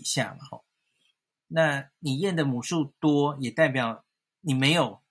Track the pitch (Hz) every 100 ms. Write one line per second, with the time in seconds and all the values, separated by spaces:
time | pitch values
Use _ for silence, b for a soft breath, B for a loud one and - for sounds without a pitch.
0 | - - 120 - - - _ _ _ _
1 | _ _ _ _ _ 160 156 139 139 _
2 | 151 135 196 170 139 123 - 170 143 _
3 | 156 147 143 139 123 135 156 131 117 113
4 | _ _ _ _ 160 131 135 170 123 98
5 | _